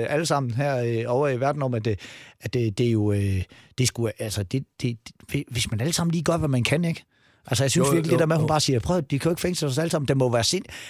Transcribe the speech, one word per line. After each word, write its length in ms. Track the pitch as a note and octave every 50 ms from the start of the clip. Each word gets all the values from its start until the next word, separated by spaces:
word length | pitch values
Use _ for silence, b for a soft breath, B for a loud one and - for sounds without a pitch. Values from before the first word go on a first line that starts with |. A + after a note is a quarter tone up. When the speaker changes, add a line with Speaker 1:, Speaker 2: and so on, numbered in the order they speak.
| A#2 -
Speaker 1:
alle 180 | D3 D3+ E3+
sammen 260 | D3+ D#3 C#3+ C3+ A#2+ A2
her, 220 | C3 C#3+ C#3+ C3+
øh, 280 | B2 A#2+ A#2 A#2 A2+ A#2
over 220 | A#2 B2 C3 D3+ C#3+
i 120 | C3 A#2
verden 220 | C3 C#3 D3 D3+ C#3
om, 120 | C3 A#2+
at, 120 | A2+ G#2+
øh, 100 | A#2 G#2 - B B B B B B B B
at 120 | - A2 -
det, 240 | B2 A#2 A2 G2 -
det 80 | B2
er 40 | A#2+
jo, 220 | A2+ G#2+ G#2 G#2 G2+
øh, 60 | G2+
det 260 | G2+ G2 F#2+ F#2 F2+ - B B B B B -
er 60 | B2+
sgu, 220 | A2+ - - A#2 A2 - -
altså, 240 | A2+ A2 G2 G#2 G2
det, 220 | - - C3+ C#3 - _ - -
det, 160 | B2 A#2 A2+ - - - _ - - -
det, 120 | C#3+ - -
hvis 220 | B2 A#2 - -
man 100 | A2+ G#2
alle 120 | A#2+ E3+ E3
sammen 180 | - E3+ E3+ E3
lige 100 | F3 C#3+
gør, 120 | - E3
hvad 120 | E3 D#3 D3
man 160 | C3 B2 A2+
kan, 200 | - C#3 D#3+ F3
ikke? 200 | E3 E3 - - _ b b b b b b b
Altså, 180 | b B2 A2+ C#3
jeg 60 | C3
synes 180 | - E3+ - -
Speaker 2:
Jo, 40 | E3
Speaker 1:
virkelig, 200 | E3+ D#3 D#3+ E3+
Speaker 2:
jo, 20 |
Speaker 1:
det 60 | D#3+
der 60 | E3
med, 100 | D#3 D#3+
at 40 | D#3
hun 40 | D#3
Speaker 2:
jo. 40 | -
Speaker 1:
bare 120 | D#3 D3+
siger, 200 | - - C3 A#2
"Prøv, 200 | - - F3+ F3+
de 180 | C#3+ - C#3+ C3+
kan 100 | - D#3+
jo 20 |
ikke 100 | F3 - -
fængsle 260 | F3+ F3+ - D3+ C#3+
os 100 | B2+ C#3+
alle 120 | D#3+ E3+
sammen." 180 | F3 D#3 C#3 A#2+
Det 80 | C#3
må 120 | C3+ C3 B2 A#2
være 120 | A#2 A2
sind-, 240 | - - F#3+ - - B B B B